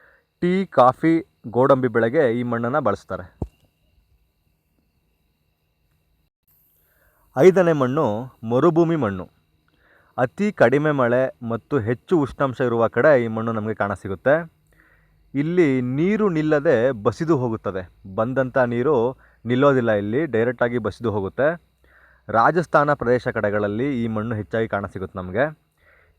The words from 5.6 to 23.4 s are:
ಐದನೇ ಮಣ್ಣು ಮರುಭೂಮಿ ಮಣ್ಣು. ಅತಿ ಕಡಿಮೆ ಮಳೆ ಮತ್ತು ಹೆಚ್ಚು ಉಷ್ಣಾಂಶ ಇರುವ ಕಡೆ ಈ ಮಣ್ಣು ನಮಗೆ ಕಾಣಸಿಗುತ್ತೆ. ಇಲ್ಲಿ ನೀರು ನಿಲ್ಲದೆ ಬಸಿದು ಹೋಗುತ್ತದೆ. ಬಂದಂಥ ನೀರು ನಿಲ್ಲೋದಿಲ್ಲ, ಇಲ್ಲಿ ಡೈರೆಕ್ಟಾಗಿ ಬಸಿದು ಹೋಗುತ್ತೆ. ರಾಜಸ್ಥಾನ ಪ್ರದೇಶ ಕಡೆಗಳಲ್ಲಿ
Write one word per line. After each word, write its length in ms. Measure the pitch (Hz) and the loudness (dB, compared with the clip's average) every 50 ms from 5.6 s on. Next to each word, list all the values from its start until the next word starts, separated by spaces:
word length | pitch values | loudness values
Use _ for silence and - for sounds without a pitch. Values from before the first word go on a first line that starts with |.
| _ _ _ _ _ _ _ _ _ _ _ _ _ _ _ _ _ _ _ _ _ _ _ _ _ _ _ _ _ _ _ _ _ _ _ 127 | _ _ _ _ _ _ _ _ _ _ _ _ _ _ _ _ _ _ _ _ _ _ _ _ _ _ _ _ _ _ _ _ _ _ _ 6
ಐದನೇ 340 | 147 185 170 190 180 170 160 | 6 8 8 8 4 4 2
ಮಣ್ಣು 600 | 147 131 123 131 160 151 113 104 110 131 131 - _ - 113 | 2 0 0 0 0 0 0 -2 -4 -6 -10 -14 _ -6 -2
ಮರುಭೂಮಿ 480 | 120 127 143 170 156 170 170 160 165 | 0 2 4 4 4 4 2 2 0
ಮಣ್ಣು. 320 | 156 127 101 98 92 87 - _ _ _ _ _ _ _ _ _ _ _ _ _ _ _ _ _ - | 0 -2 -2 -4 -6 -10 -14 _ _ _ _ _ _ _ _ _ _ _ _ _ _ _ _ _ -4
ಅತಿ 340 | 127 127 - - 202 208 - | -4 -2 -2 -2 -4 -4 2
ಕಡಿಮೆ 380 | - 135 117 127 143 151 156 | 2 2 4 4 2 2 0
ಮಳೆ 580 | 147 139 123 117 120 127 131 131 - _ 120 113 | 0 0 0 2 2 0 0 -2 -4 _ -8 -6
ಮತ್ತು 300 | 117 107 - _ 147 139 | -6 -8 -6 _ -4 -4
ಹೆಚ್ಚು 420 | 101 113 123 - _ - 190 160 | -2 -2 -4 -6 _ -2 0 0
ಉಷ್ಣಾಂಶ 400 | 143 120 - - 147 135 120 - | 0 -2 -2 -4 -4 -4 -2 -4
ಇರುವ 280 | 135 123 117 117 113 107 | -4 -2 0 0 0 0
ಕಡೆ 360 | - 117 131 156 147 127 117 | 2 2 4 4 4 4 2
ಈ 40 | 113 | -2
ಮಣ್ಣು 240 | 110 113 113 117 113 | -4 -4 -4 -4 -4
ನಮಗೆ 220 | 110 104 110 107 | -4 -4 -6 -4
ಕಾಣಸಿಗುತ್ತೆ. 800 | - 104 101 95 - - 98 95 92 - 131 147 165 170 165 _ _ _ _ _ _ _ _ _ _ _ _ _ _ _ _ - | -4 -4 -4 -4 -6 -8 -10 -10 -4 0 0 0 0 -2 -6 _ _ _ _ _ _ _ _ _ _ _ _ _ _ _ _ -6
ಇಲ್ಲಿ 460 | 135 143 160 175 180 170 143 131 127 | -4 -4 0 2 2 2 2 2 0
ನೀರು 480 | 123 123 131 139 170 190 214 202 214 202 | -2 -2 -2 -2 0 0 0 0 0 0
ನಿಲ್ಲದೆ 640 | 170 156 151 151 151 147 139 170 139 113 117 135 | 0 -2 0 0 0 0 2 2 2 2 2 0
ಬಸಿದು 460 | 131 107 101 120 107 - - 151 165 | -2 -2 -2 -2 -2 -2 0 0 0
ಹೋಗುತ್ತದೆ. 760 | 131 127 120 110 104 - 104 92 95 90 - _ _ - 98 95 | 0 0 -2 -4 -6 -6 -8 -8 -8 -10 -12 _ _ -20 -8 -4
ಬಂದಂಥ 440 | 101 113 123 131 131 131 127 - 135 | -4 -4 -2 -2 -2 -2 -2 0 0
ನೀರು 600 | 127 120 117 120 123 151 151 120 113 127 135 - _ _ _ _ - | 0 0 0 -2 0 0 2 2 0 0 -4 -8 _ _ _ _ -6
ನಿಲ್ಲೋದಿಲ್ಲ, 460 | 117 123 127 139 143 139 127 117 117 | -2 0 4 4 4 4 4 2 2
ಇಲ್ಲಿ 360 | 107 104 101 104 110 139 165 | 0 0 0 -2 -2 -2 -2
ಡೈರೆಕ್ಟಾಗಿ 520 | 151 117 110 113 123 123 - 123 120 120 123 | -2 -2 0 0 -2 0 0 -2 -2 0 -2
ಬಸಿದು 340 | 107 104 - - 120 113 101 | -4 -6 -6 -6 -6 -4 -4
ಹೋಗುತ್ತೆ. 640 | 104 95 95 - - 131 151 175 170 - _ _ _ _ _ _ _ _ _ _ _ _ - | -4 -4 -6 -4 -2 -2 -2 -2 -4 -10 _ _ _ _ _ _ _ _ _ _ _ _ -2
ರಾಜಸ್ಥಾನ 680 | 104 113 117 143 156 180 156 - - 156 147 147 147 | 2 2 4 4 2 0 -2 0 2 2 2 2 0
ಪ್ರದೇಶ 340 | - 123 117 123 123 - 127 | 0 0 0 0 0 0 -2
ಕಡೆಗಳಲ್ಲಿ 760 | 110 113 | -2 -2